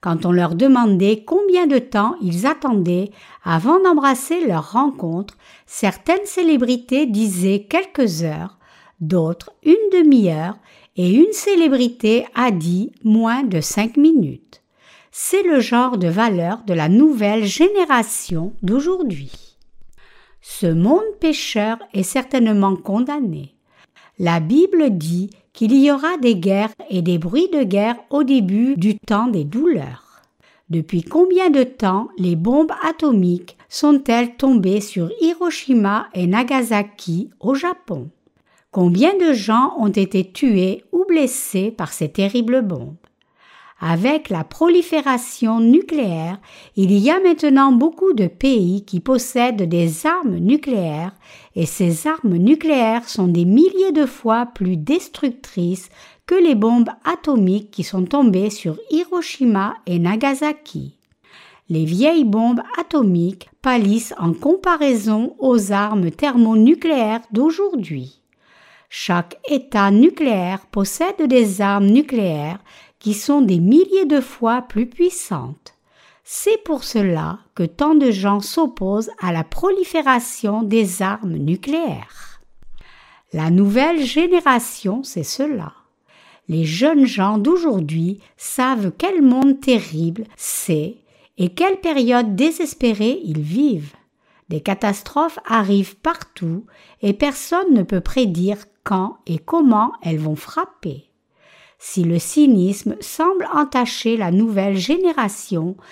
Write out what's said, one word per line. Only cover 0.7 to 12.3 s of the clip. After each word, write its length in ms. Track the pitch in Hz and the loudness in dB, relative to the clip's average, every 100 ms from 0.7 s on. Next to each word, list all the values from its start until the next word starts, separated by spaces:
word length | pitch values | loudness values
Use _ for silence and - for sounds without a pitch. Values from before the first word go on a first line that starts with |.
| 254 233 190 196 214 - | 4 4 2 2 0 -2
combien 420 | 339 403 359 339 | 0 2 2 4
de 120 | 269 | 0
temps 360 | 247 208 208 359 | 0 -2 -2 -2
ils 240 | 190 170 240 | -4 -2 -2
attendaient 680 | 311 285 220 175 175 202 - - - | -2 -2 0 0 -2 -4 -10 -20 -16
avant 380 | - 165 196 349 | -2 0 2 4
d'embrasser 640 | 381 311 277 262 - 339 320 | 4 4 2 0 -2 -2 0
leur 260 | 170 147 | -2 -2
rencontre, 680 | 226 285 269 170 165 202 _ _ - _ | 0 0 -2 -6 -6 -8 _ _ -20 _
certaines 600 | - 202 - - 359 415 | -4 -4 -4 -2 -2 -2
célébrités 800 | - 339 294 240 247 247 254 294 | -2 2 2 2 -2 -2 -2 0
disaient 600 | 208 220 180 185 202 208 | 0 -2 0 0 0 -2
quelques 540 | 320 381 - 240 160 | -4 -4 -2 -2 0
heures, 340 | 165 151 170 _ _ _ _ _ | -6 -6 -10 _ _ _ _ _
d'autres 500 | 160 180 160 170 - _ | -2 0 0 -4 -12 _
une 100 | 311 381 427 | 2 4 4
demi-heure, 680 | 381 311 262 190 156 165 208 _ _ _ - | 4 4 4 4 -2 -6 -10 _ _ _ -4
et 160 | 180 | 2
une 200 | 208 359 | 4 4
célébrité 920 | 427 - 381 330 262 247 240 214 233 - | 2 0 2 2 2 0 0 0 0 -2